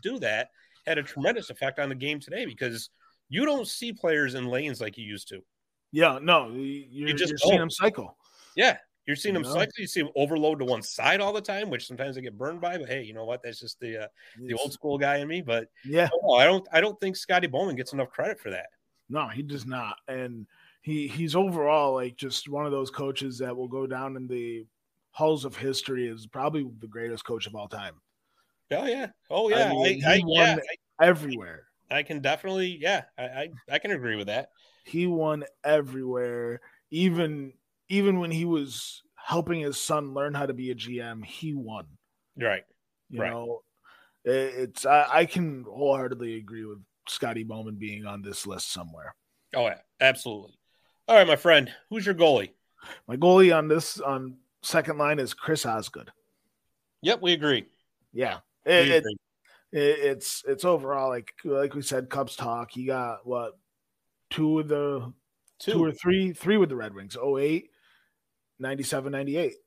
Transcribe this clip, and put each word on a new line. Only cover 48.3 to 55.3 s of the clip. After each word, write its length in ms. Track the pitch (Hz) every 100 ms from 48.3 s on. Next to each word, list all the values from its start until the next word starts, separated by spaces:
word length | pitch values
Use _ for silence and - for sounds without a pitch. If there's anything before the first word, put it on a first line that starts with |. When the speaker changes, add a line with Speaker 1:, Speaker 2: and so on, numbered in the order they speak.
| 95 101
Speaker 2:
list 260 | 95 -
somewhere. 420 | 90 85 80 82 - _ _ _
Speaker 1:
Oh, 120 | 127 113
yeah, 140 | 82 _ -
absolutely. 580 | 135 127 120 107 95 _ _ _ _ _ -
All 80 | 220
right, 100 | 170
my 100 | 143
friend, 340 | 170 151 120 - _
who's 160 | 220 196
your 80 |
goalie? 380 | 165 165 120 95 _ _ _ - - -
Speaker 2:
My 100 | 127
goalie 380 | 175 185 185
on 140 | 160 156
this, 320 | 160 - -
on 360 | 139 135 131 127 _ _
second 340 | - 165 156 147
line 220 | 147 151
is 160 | 123